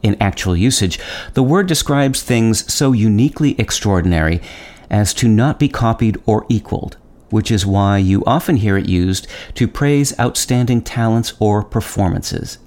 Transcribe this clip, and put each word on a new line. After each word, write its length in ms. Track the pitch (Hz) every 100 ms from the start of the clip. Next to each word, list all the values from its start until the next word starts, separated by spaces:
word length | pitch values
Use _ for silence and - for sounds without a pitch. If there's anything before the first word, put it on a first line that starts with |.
In 160 | 107 101
actual 380 | 101 - 95 87
usage, 420 | 113 127 95 - - - - -
the 80 |
word 240 | 131 175 185
describes 560 | 156 - 143 135 131
things 500 | - 120 113 110 -
so 180 | - 139
uniquely 640 | 123 110 104 135 - 147 -
extraordinary 840 | 110 - 104 92 87 85 78 85 - - - - -
as 240 | 104 104
to 140 | - 120
not 320 | 107 131 -
be 80 | 143
copied 500 | - 117 113 113 98 -
or 220 | 110 -
equaled, 480 | 110 - - 90 - - - -
which 220 | 107 104
is 160 | 110 98
why 320 | 98 101 101
you 240 | 95 98 -
often 300 | 139 - 139
hear 240 | 107 98
it 100 | -
used 380 | 90 90 95 - - -
to 140 | - 120
praise 520 | - 143 143 139 -
outstanding 640 | 120 - - 123 120 120
talents 520 | 113 - 113 113 113 -
or 240 | 107 104
performances. 960 | 104 - - - 95 95 - - - -